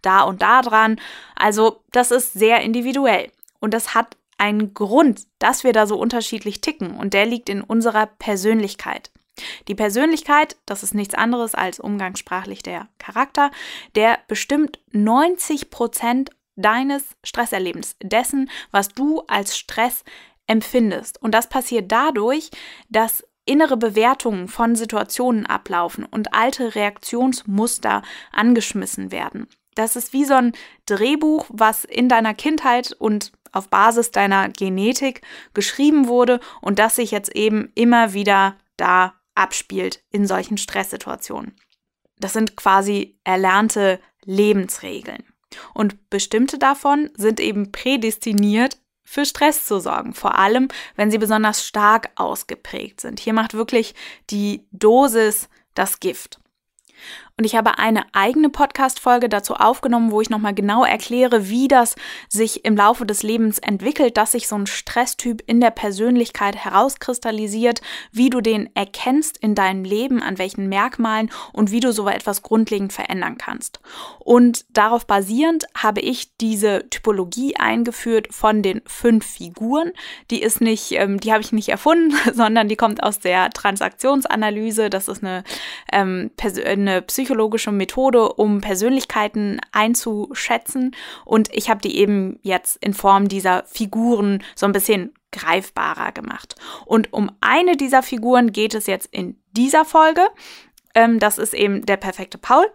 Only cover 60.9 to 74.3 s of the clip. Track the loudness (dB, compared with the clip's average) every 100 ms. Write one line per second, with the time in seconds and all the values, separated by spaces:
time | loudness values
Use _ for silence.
60.9 | 0 -2 0 4 2 2 0 4 4 4
61.9 | -2 -14 -16 -4 0 0 0 0 4 4
62.9 | 4 -2 -4 -2 0 0 0 -4 -2 -2
63.9 | 2 2 2 0 -2 -4 -6 -6 -8 -6
64.9 | -4 -2 -4 -6 -6 0 4 4 2 -6
65.9 | -2 2 2 0 -2 -4 -4 0 2 2
66.9 | -2 -6 -4 -4 -4 -4 0 0 0 -8
67.9 | -16 -8 2 2 4 0 0 -2 -6 -6
68.9 | -6 0 0 0 -4 -2 2 0 -2 -2
69.9 | -2 0 -2 -2 -6 -6 -4 -4 -2 -2
70.9 | -2 -2 0 -4 -8 -12 0 0 2 0
71.9 | 0 -2 -2 -4 -6 0 0 0 -2 -4
72.9 | -8 -8 -6 -6 -8 -12 -12 -12 -16 -20
73.9 | -20 -18 -12 4